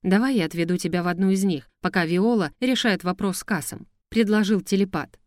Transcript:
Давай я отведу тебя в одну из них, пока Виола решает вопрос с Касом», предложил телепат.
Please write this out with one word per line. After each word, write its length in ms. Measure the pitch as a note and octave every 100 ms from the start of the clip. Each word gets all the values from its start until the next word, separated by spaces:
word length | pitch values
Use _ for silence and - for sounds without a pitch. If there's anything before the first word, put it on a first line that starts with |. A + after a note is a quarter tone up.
Давай 340 | F#3 G3 B3+ B3+
я 100 | D#3+
отведу 300 | E3+ E3 F3+
тебя 260 | E3+ E3+
в 60 | F3
одну 220 | E3+ F#3+
из 140 | F#3+
них, 240 | G3 D#3 - _
пока 260 | F3+ F#3+ E3
Виола 460 | F3 G#3+ A#3 D#3 -
решает 440 | B3+ C4 A#3+ F#3
вопрос 340 | F3+ F#3 G3 F#3
с 60 |
Касом», 440 | - F#3 - - - _ _
предложил 520 | A3 G#3 G#3+ G3+ G#3
телепат. 580 | F#3 G3 G3 E3+ C#3+ -